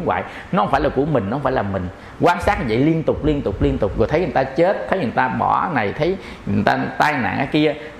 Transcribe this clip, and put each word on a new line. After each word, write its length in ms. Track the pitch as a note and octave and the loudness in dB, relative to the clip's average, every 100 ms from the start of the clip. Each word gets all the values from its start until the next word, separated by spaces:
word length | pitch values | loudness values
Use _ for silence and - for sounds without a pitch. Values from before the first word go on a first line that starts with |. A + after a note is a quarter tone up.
| C#3 | -2
hoại. 180 | F2+ F#2+ - - | -2 -4 -10 -2
Nó 120 | F#3 | 0
không 80 | F#3+ | 2
phải 100 | C#3 | 2
là 80 | D3 | 2
của 160 | B2+ D3+ | 2 2
mình, 180 | C3+ G2 | 0 0
nó 60 | C#3 | -2
không 80 | |
phải 100 | C3 | 0
là 80 | C3 | 0
mình. 260 | G2+ F#2+ F2+ - - - | -2 -4 -4 -10 -16 0
Quan 220 | D3+ F#3+ | 2 2
sát 180 | - G#3 | 0 0
như 60 | C3 | 0
vậy 100 | A2+ | 2
liên 260 | D3+ D#3+ | 4 2
tục, 220 | C#3+ - D3 | 0 0 0
liên 160 | C#3+ | 0
tục, 200 | A#2 G2 | -2 0
liên 160 | C#3+ C3+ | 0 2
tục. 220 | G#2 - | 0 0
Rồi 80 | A2+ | 0
thấy 120 | D#3 | 2
người 120 | F3+ | 0
ta 120 | C3+ | 0
chết, 440 | C3+ - F3 G#3 - | 0 2 2 2 -2
thấy 100 | F#3+ | -2
người 120 | A#2+ B2+ | 0 0
ta 120 | B2+ | 0
bỏ 420 | A#2+ G2 A#2 F#3 | 0 2 2 0
này, 200 | C3 G2+ | 0 -2
thấy 240 | - D#3+ F#3+ - - G2+ | 0 0 -2 -6 -10 -2
người 180 | G2+ | 2
ta 160 | G2+ C3 C3+ - | 2 2 -2 0
tai 160 | D3 | 0
nạn 220 | C#3+ G2 G#2+ | 2 -2 -2
cái 100 | C#3 | 0
kia. 280 | D3+ D3+ C#3+ - | 2 2 0 -8